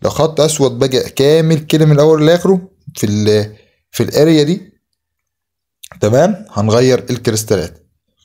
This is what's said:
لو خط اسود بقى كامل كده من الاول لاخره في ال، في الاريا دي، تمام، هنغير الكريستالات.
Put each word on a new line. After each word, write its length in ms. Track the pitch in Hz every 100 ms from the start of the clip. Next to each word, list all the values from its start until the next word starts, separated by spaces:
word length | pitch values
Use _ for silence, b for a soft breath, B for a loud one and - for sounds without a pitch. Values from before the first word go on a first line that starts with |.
لو 80 | 104
خط 300 | - 156 156
اسود 380 | 151 147 131 117
بقى 100 | 135
كامل 680 | 127 - - 139 160 160 160
كده 260 | - 156
من 80 | 156
الاول 340 | 143 156 156 151
لاخره 420 | 175 180 190 - _ -
في 120 | - 107
ال، 500 | 104 107 107 104 b b b b
في 120 | -
الاريا 400 | 117 135 156 156
دي، 300 | 147 185 - _ _ _ _ _ _ _ _ _ _ _ - -
تمام، 460 | 104 123 180 196 -
هنغير 600 | - 107 113 127 123 -
الكريستالات. 760 | 123 - 107 - 98 85 - _ _ _ _